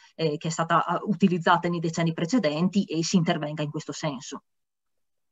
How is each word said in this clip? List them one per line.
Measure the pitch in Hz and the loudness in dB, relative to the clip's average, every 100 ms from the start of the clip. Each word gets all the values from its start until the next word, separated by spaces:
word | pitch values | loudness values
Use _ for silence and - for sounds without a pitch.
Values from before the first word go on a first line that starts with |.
| - - | -14 -4
eh, | 160 151 | -2 -2
che | 165 | -4
è | |
stata, | 165 160 160 - | -2 2 2 2
ah, | 175 | -2
utilizzata | 208 170 190 175 185 170 175 | -2 2 4 4 4 4 2
nei | 175 | -2
decenni | 165 165 165 | -2 0 -2
precedenti | 165 170 262 156 151 180 196 | 0 0 2 2 2 0 2
e | - 156 | 0 -2
si | 160 190 | 2 2
intervenga | 170 160 151 151 | 2 0 -4 -4
in | 151 | -6
questo | 156 - | -6 -8
senso. | 143 156 127 - - - _ _ _ _ _ _ _ _ | -6 -6 -6 -10 -14 -16 _ _ _ _ _ _ _ _